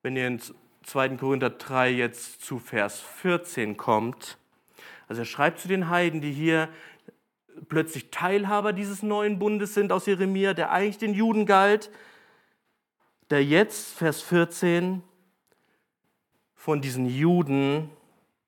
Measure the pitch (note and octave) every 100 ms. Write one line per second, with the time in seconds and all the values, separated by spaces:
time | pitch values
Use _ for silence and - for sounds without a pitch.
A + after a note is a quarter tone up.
0 | C3+ C3 B2+ B2 - - _ _ - C#3
1 | C3 B2+ C3 C3+ B2+ - - C3 B2+ B2
2 | A#2+ A#2+ - - - B2+ - A2+ G2+ -
3 | - - F#3 F3 F3 - G#2+ G2 - A2
4 | A#2 C3 - - _ _ _ - - -
5 | _ A#2 A#2 - D3+ E3 F3+ F#3+ E3+ F3
6 | F3 D#3+ D3 C#3 D#3+ D#3+ D#3+ - - -
7 | - _ _ _ _ - - D#3 D#3+ C3+
8 | - - F3+ G3+ G3+ G#3 G#3 F#3+ G3+ G3
9 | G#3+ G#3 G#3 G3 G#3 G#3+ G3+ G#3 G3+ F#3
10 | G#3 F#3 F#3+ F#3+ G3 F3 D#3+ F3+ G3+ G#3
11 | A3 G3+ A3+ A3 G#3 G3 G3+ G#3+ - -
12 | - - _ _ _ _ _ _ _ _
13 | _ _ _ D3 C#3+ D#3+ A3 - - -
14 | E3 D3+ - F3 E3+ - F3+ E3+ F3+ F#3
15 | - _ _ _ _ _ _ _ _ _
16 | _ _ _ _ _ _ - D3+ C3+ B2+
17 | B2+ B2+ D#3+ F3+ C#3+ C#3 C#3 D3 D#3 -
18 | _ _ _ _